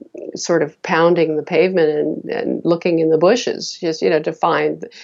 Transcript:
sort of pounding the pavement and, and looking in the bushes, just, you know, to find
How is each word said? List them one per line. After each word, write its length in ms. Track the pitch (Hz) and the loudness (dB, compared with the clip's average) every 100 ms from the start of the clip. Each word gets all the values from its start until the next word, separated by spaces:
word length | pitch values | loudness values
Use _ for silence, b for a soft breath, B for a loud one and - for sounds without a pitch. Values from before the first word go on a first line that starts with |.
| - - - | -18 -16 -12
sort 300 | - - 170 | -8 -2 0
of 180 | 147 - | 0 -4
pounding 540 | - 165 170 175 156 151 | -2 2 4 4 2 -2
the 60 | |
pavement 440 | 143 160 185 185 156 | 0 2 2 2 2
and, 360 | 151 151 - | 0 -2 -4
and 380 | - - - - | -6 -4 -4 -2
looking 340 | 165 170 180 165 | 0 0 0 0
in 120 | 160 | 2
the 60 | 156 | 4
bushes, 600 | 175 247 - - - - | 4 2 0 -6 -8 -6
just, 220 | 170 160 | -6 -2
you 80 | - | 0
know, 100 | 156 | 0
to 120 | 156 | -2
find 560 | 160 170 151 151 160 - B | -2 0 0 0 -4 -12 B